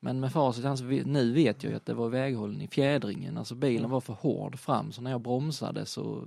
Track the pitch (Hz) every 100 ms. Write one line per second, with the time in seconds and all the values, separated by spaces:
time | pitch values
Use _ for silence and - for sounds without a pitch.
0 | 123 131 131 160 135 117 139 135 123 139
1 | 139 143 117 139 127 - 107 110 - 117
2 | 117 127 135 117 104 101 - - 139 143
3 | 104 95 92 113 113 120 139 117 117 131
4 | - - 147 104 101 127 - 117 - -
5 | 127 131 120 127 156 147 - 104 107 -
6 | 107 110